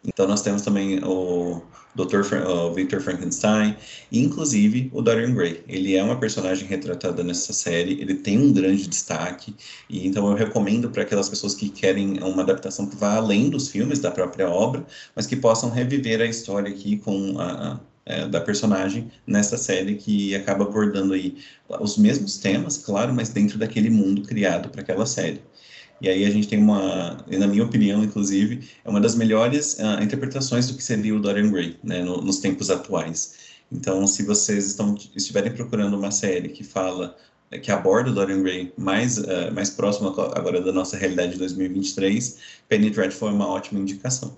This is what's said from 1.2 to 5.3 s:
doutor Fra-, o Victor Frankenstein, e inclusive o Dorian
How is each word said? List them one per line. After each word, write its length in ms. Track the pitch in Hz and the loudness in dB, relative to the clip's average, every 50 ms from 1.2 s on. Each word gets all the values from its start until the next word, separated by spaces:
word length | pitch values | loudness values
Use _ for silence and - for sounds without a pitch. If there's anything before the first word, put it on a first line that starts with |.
| 90 90 90 87 87 87 85 82 - - - - - _ | 0 0 0 0 0 -2 -4 -6 -10 -14 -20 -20 -20 _
doutor 300 | _ - 90 87 107 101 | _ -4 -2 2 2 0
Fra-, 240 | 98 - 104 90 82 | 2 2 0 -2 0
o 280 | 92 87 85 85 85 85 | 0 0 0 0 0 0
Victor 260 | 92 95 92 104 92 | -2 -2 0 -2 -2
Frankenstein, 760 | - 98 90 87 90 85 87 - - 107 107 107 107 107 104 - - - - - - _ | -2 -4 -4 -4 -4 -4 -4 0 2 4 4 4 4 2 0 -2 -12 -18 -20 -20 -12 _
e 80 | - 117 | 2 2
inclusive 720 | 135 143 - - 156 143 117 104 104 107 113 127 127 131 | 2 2 0 -2 -2 0 4 6 6 6 4 2 -2 -2
o 80 | - 131 | -4 0
Dorian 340 | 113 113 113 113 117 123 | 2 2 2 2 2 0